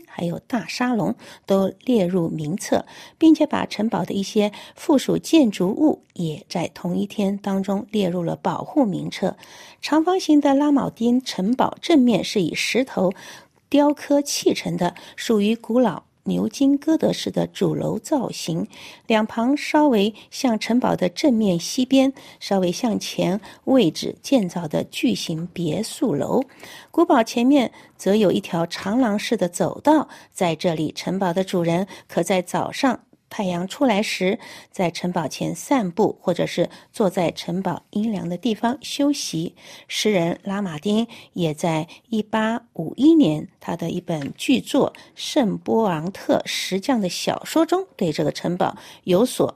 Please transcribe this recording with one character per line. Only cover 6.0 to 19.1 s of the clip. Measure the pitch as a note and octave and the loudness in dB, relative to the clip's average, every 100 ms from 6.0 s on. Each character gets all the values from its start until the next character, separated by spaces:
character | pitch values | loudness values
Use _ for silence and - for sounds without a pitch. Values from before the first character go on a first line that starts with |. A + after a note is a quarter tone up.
| _ | _
也 | - E3 D3+ - | -8 -6 -6 -8
在 | F3+ D#3 | -6 -6
同 | - F3+ | -6 -4
一 | F3+ G3+ | -4 -4
天 | - G3 G3 | -2 -2 -2
当 | G3+ G3 | -2 -2
中 | G3 G3 - | -2 -4 -2
列 | G#3+ F#3 | -2 0
入 | F3 | -2
了 | E3 D#3+ | -4 -4
保 | G3 E3 | -4 -4
护 | - D#4 | -2 0
名 | A#3 D#3 D#3 | 2 0 -6
册。 | - F#3 - - - - - | -4 -4 -4 -14 -20 -20 -16
长 | - D4+ | 0 2
方 | D#4+ F#4+ | 2 0
形 | - D4 | 4 4
的 | C#4+ | 4
拉 | C4+ D4 | 4 4
马 | C#4+ F3 | 2 0
丁 | - A#3 B3 | -2 0 0
城 | - - F#3+ B3+ | 0 -4 -2 0
堡 | - - | 0 -2
正 | - D#4+ | 2 4
面 | B3 G3 | 6 2
是 | F3+ G#3+ | 0 -2
以 | E3+ | -2
石 | - - A3 | -2 -2 -2
头 | C4 - F#3+ - - - - _ _ | -2 0 -2 -2 -12 -20 -20 _ _
雕 | C#4+ D4 | 4 4
刻 | D4 - C#4+ | 2 2 0
砌 | C#4+ - F4+ | 2 -2 0
成 | - F3 E3+ | 0 -2 -2
的， | F3 - - | -2 -4 -14
属 | - - A3 | -8 0 2
于 | G3+ | 2
古 | A3+ - A#3 | 0 0 2
老 | A#3+ D3+ - _ | 2 0 -10 _
牛 | - F3+ G#3+ | -4 -2 -2
津 | - C#4 C#4 | 2 2 2
哥 | D4 D#4+ | 2 2
德 | - | 2
式 | F3 - | 0 -4
的 | F3+ E3+ | -2 -4
主 | - F3 | -2 -2
楼 | D#3 D#3 F3+ | 0 -4 -4
造 | - D4 G#3 | -4 -4 -2
型， | - - E3 G3 - - - | -6 -6 -6 -6 -12 -20 -16
两 | - | -2